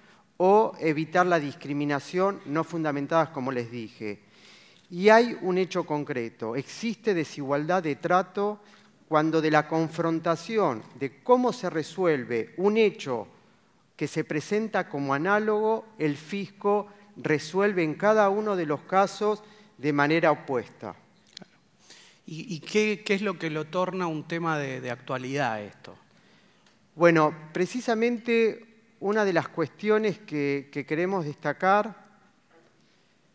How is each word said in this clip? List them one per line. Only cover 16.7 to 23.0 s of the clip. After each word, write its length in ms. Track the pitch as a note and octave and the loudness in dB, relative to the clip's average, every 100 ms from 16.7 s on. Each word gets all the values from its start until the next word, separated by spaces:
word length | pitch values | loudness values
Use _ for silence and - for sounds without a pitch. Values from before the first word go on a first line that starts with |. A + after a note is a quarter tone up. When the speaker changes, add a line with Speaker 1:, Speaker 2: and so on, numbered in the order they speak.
| G#3 G3+ - - - | 0 -2 -14 -20 -6
Speaker 1:
resuelve 640 | B2 D3+ - F#3 G3+ F3+ | 0 0 0 0 2 2
en 100 | D#3+ D3 | 0 2
cada 340 | G3+ A3 G3+ | 4 6 4
uno 260 | G3+ G#3+ F#3+ | 2 -2 -2
de 100 | D3+ | -2
los 160 | C#3+ | -4
casos 600 | - F#3 G3 - G#3+ G#3 - - - - | 0 2 2 0 -2 -4 -8 -20 -20 -6
de 160 | C#3+ | -2
manera 380 | C#3+ C#3+ E3 D#3+ | 2 4 4 4
opuesta. 640 | D3 - B2+ G#2 - G#2+ - _ _ _ - - _ _ _ - - - _ - | 2 -2 -4 -6 -12 -14 -14 _ _ _ -20 -20 _ _ _ -20 -20 -20 _ -16
Speaker 2:
¿Y, 300 | D#3+ - D#3+ | -14 -10 -10
y 40 | |
qué, 420 | - G#3+ G#3+ G#3 | -2 0 0 0